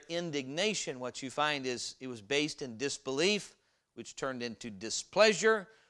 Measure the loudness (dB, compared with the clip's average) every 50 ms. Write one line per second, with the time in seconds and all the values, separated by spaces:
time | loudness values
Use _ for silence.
0 | 0 -4 -4 -4 -2 -2 -2 -4 -4 -4 -2 0 0 0 0 -2 -4 -6 -6 -6
1 | -6 -8 -6 -8 -8 -6 -2 0 0 2 0 0 -2 -2 -2 -4 -4 -8 -10 -10
2 | -10 -8 -8 -8 -4 0 2 2 2 0 -2 -6 -8 -8 -6 -4 -4 -4 -4 -4
3 | -6 -2 0 2 2 4 2 2 -2 -6 -16 _ _ _ _ _ _ _ _ -14
4 | -14 -14 -8 -6 -6 -4 -4 -4 -6 -6 -6 -8 -10 -10 -10 -8 -6 -6 -6 -6
5 | -6 2 6 8 8 8 8 6 6 4 4 4 0 -8 -18 -20 _